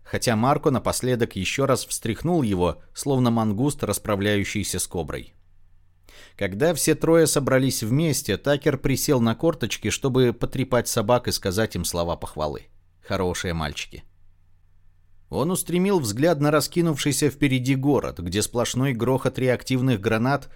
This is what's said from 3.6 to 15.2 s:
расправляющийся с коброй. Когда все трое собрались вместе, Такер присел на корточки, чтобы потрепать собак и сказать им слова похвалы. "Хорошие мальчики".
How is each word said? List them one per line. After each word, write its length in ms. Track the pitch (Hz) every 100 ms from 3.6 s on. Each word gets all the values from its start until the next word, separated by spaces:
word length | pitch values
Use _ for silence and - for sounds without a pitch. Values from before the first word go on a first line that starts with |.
| 143 143
расправляющийся 960 | 101 98 - 101 104 104 95 107 90 90
с 80 | -
коброй. 460 | 90 73 65 - - _ - - - _ _ - - - -
Когда 360 | 98 98 156
все 220 | 156 - 151
трое 320 | - 165 151
собрались 560 | 151 131 131 131 127
вместе, 540 | 110 135 165 131 - 98
Такер 400 | 139 143 151 131
присел 420 | - 131 - 135
на 160 | 113 113
корточки, 540 | 165 165 113 - 107
чтобы 420 | - 139 127 123
потрепать 560 | - - 135 127 120 -
собак 400 | - 104 123 -
и 60 |
сказать 420 | 90 98 92 110 90
им 80 |
слова 320 | 85 87 85 80
похвалы. 520 | - - 76 60 - - _ _ -
"Хорошие 480 | 95 90 87 95
мальчики". 520 | 82 76 - - - - _ - - _ _ _ - - _ _ -